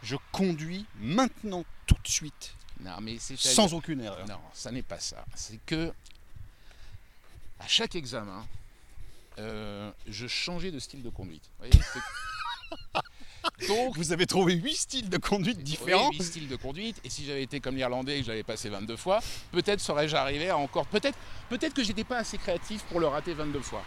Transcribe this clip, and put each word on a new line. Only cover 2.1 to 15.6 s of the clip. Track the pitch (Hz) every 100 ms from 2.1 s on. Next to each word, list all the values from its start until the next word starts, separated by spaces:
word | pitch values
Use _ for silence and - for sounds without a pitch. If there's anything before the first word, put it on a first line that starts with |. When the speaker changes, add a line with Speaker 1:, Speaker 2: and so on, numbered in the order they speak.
| - 151 - - - - -
Speaker 2:
Non, | 92 90
mais | 110 113
c'est | - 135
Speaker 1:
sans | 135 131 202
aucune | 165 - 147
erreur » ? | 113 92 98
Speaker 2:
Non, | 95 -
ça | - 120
n'est | 123
pas | 110 85
ça. | - 110 -
C'est | - - 107 -
que, | 160 165 - - - - - - - - - - - - - - - - -
à | -
chaque | - 226 175
examen, | 131 120 104 95 113 - - - - - - - - -
euh, | 110 107 107 101 104 - -
je | 104 120
changeais | - - 175 185
de | 147
style | - 139
de | 117
conduite. | - 92 78 - -
Vous | 120
voyez, | - -
c'est | - -
Speaker 1:
<laughs> | - 1077 1077 1077 960 1077 1077 1077 - - - - - 330 - 359
Speaker 2:
Donc | 202 254 156
Speaker 1:
Vous | 160
avez | 170 180
trouvé | 175 180
huit | 175 220 311
styles | - 269 214
de | 180
conduite | - 202 180
Speaker 2:
Oui, | 214